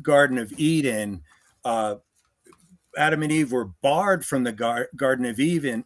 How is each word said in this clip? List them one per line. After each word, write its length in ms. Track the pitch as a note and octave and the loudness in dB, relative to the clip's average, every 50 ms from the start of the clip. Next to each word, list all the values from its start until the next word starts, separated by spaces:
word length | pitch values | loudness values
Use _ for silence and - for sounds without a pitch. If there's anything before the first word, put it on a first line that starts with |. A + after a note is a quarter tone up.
Garden 360 | D#3 - D3 C#3+ C#3+ C#3 B2+ B2 | 0 4 6 6 6 4 2 -2
of 160 | A2+ G#2+ - - | -6 -6 -4 -2
Eden, 680 | D#3+ D#3 E3 D#3 C#3+ C3 A2+ G#2+ G#2+ G#2 G2+ F2 - - _ _ _ _ _ _ - | 0 2 2 2 0 0 -2 -2 -4 -4 -6 -10 -12 -18 _ _ _ _ _ _ -4
uh, 300 | B2+ A#2 A2+ A2 G#2+ G#2 G2+ - _ _ _ _ _ _ _ _ - - _ _ _ - _ _ _ - - | -2 -2 0 0 -2 -4 -6 -10 _ _ _ _ _ _ _ _ -20 -20 _ _ _ -20 _ _ _ -4 0
Adam 260 | D3 D#3 D#3 D3+ D#3 | 0 2 2 0 0
and 80 | D3+ | 0
Eve 200 | D3+ D#3+ D#3 B2 | 0 0 0 0
were 140 | A#2+ B2 A2+ | 0 -4 -4
barred 600 | G2 F2+ - - C#3 C#3+ E3 G3 G3 F#3+ F3 - | -6 -8 -2 0 2 2 2 2 2 2 0 0
from 180 | - - C3+ B2 | -2 -2 -2 -2
the 100 | A#2+ A2+ | -2 -2
gar-, 360 | G2+ A#2+ A#2 A#2 A#2+ B2 - - | -2 -4 -2 -2 -2 -4 -6 -4
Garden 300 | B2 C#3 C3 C3 B2+ B2+ | -2 0 0 0 0 -2
of 140 | B2 A2+ G#2 | -4 -2 0
Eden, 460 | C#3 D#3+ F3 E3 C#3+ C#3 A#2 A2+ A#2+ | 0 2 2 0 0 -2 -4 -4 -6